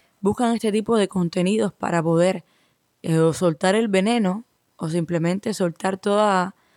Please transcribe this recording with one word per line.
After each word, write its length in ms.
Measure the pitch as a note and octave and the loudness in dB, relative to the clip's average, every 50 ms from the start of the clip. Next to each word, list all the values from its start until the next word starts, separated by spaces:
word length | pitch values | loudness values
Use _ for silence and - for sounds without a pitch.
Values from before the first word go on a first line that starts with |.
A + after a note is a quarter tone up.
| _ _ _ _ | _ _ _ _
buscan 340 | - G3 G#3 - B3 A#3 A#3 | -2 -2 -2 0 0 0 0
este 180 | G#3+ - A3 | 0 -2 -2
tipo 260 | G3 A3 G#3 - A#3 A3 | -2 -2 0 0 0 0
de 100 | G3 F#3 | 0 0
contenidos 680 | - F#3+ F3 E3+ - F3+ F3 F#3 G#3+ A3 A3 F#3 - | 0 -2 -2 -2 0 -2 0 0 0 0 0 -2 -4
para 300 | - - - F3 E3+ D#3 | -6 -6 -2 -2 0 0
poder, 400 | E3 E3 E3 F3 F#3 F#3 F3 - _ _ _ _ _ _ _ _ _ _ _ | 2 2 2 2 2 0 -2 -8 _ _ _ _ _ _ _ _ _ _ _
eh, 180 | - E3+ D#3+ D#3+ | -4 0 2 2
o 140 | D#3+ E3 D3+ | 2 2 2
soltar 420 | - F#3 E3+ D#3+ - - F#3 F#3+ | 2 0 0 0 2 0 0 2
el 120 | A3 A#3 A3 | 2 0 2
veneno 560 | F#3+ F#3+ F#3 A3 A#3+ A#3+ G#3 F#3 F#3 A3 A#3+ _ _ _ _ _ _ - | 2 2 2 2 2 2 2 0 -2 -4 -6 _ _ _ _ _ _ -10
o 120 | - D#3+ | -8 -4
simplemente 640 | D#3+ F3 E3 D3+ F3 E3 D#3+ E3+ F3+ G3 - A3+ G3 | -2 -2 -2 -2 -2 -2 0 0 -2 -2 -4 -6 -4
soltar 440 | - F#3+ E3+ D#3+ - - F#3+ F#3+ F#3 | -2 -2 -2 -4 -4 -6 -4 -4 -4
toda 580 | - G#3 G3+ G#3 G#3+ G#3 G3 F#3 F3+ F#3 - _ _ _ _ | -2 0 2 2 2 2 2 0 0 -2 -6 _ _ _ _